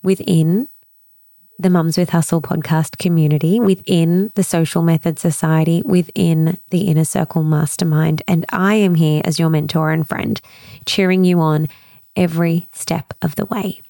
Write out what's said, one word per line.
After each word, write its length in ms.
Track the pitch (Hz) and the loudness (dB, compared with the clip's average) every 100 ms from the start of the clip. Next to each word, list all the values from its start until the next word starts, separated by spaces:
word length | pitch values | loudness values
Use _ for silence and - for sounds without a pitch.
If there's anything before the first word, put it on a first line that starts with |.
within 680 | 190 190 - 170 160 190 277 - _ _ _ _ _ _ _ - | -2 -2 0 2 2 0 -2 -14 _ _ _ _ _ _ _ -4
the 120 | 185 | 0
Mums 280 | 180 160 160 | 2 2 0
with 140 | 180 | 0
Hustle 300 | 170 156 170 | 0 0 -2
podcast 560 | - 165 - 160 160 - | -2 -6 -2 -2 -2 -4
community, 600 | 180 170 151 151 160 214 | 0 2 2 2 2 2
within 720 | 208 185 - 180 165 175 208 - | 2 0 0 0 2 2 0 -2
the 80 | |
Social 380 | 185 170 160 175 | -2 0 0 0
Method 380 | 165 165 170 151 | 2 2 0 -2
Society, 640 | 175 156 160 160 160 165 269 | -2 0 0 2 2 0 2
within 720 | 180 165 - 175 160 160 180 _ | 0 0 0 2 2 0 -2 _
the 180 | 175 196 | -2 0
Inner 160 | 156 | 0
Circle 400 | 160 - 156 170 | 0 -2 -2 -2
Mastermind. 800 | 156 151 151 - 170 151 160 156 - | 0 0 -2 -2 0 2 0 -2 0
And 160 | 165 175 | -2 -2
I 260 | - 190 214 | -2 0 2
am 200 | 196 170 | 2 4
here 260 | 156 151 - | 2 2 -2
as 140 | 160 | 0
your 100 | 165 | 0
mentor 420 | 156 156 165 156 | 0 0 -2 0
and 160 | 160 160 | -2 -4
friend, 320 | - - - - - - - - | -6 -6 -8 -12 -20 -20 -16 -6
cheering 400 | - 185 185 180 | 0 2 2 2
you 160 | 175 | 2
on 260 | 160 151 156 - _ _ _ - | 2 0 -2 -8 _ _ _ -2
every 540 | 175 165 170 165 - | -2 0 0 -2 -4
step 420 | - - 165 - - | -14 -6 -6 -8 -6
of 140 | 170 - | -6 -4
the 100 | 202 | -6
way. 360 | - 196 - - | -6 -6 -10 -18